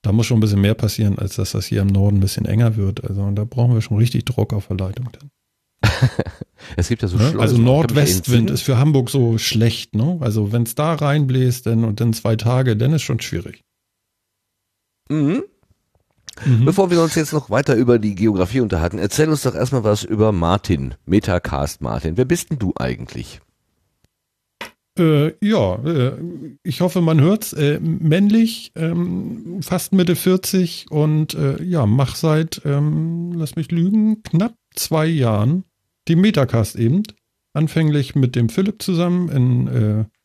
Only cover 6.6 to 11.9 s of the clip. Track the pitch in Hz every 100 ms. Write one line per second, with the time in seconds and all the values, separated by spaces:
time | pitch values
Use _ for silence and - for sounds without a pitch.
6.6 | - - 90 117 101 90 120 101 117 123
7.6 | 117 143 156 139 143 92 104 120 113 -
8.6 | - 120 143 139 127 139 117 110 - 110
9.6 | 117 - - 104 135 180 123 110 101 120
10.6 | 117 - 151 156 147 151 135 131 127 123
11.6 | - 113 113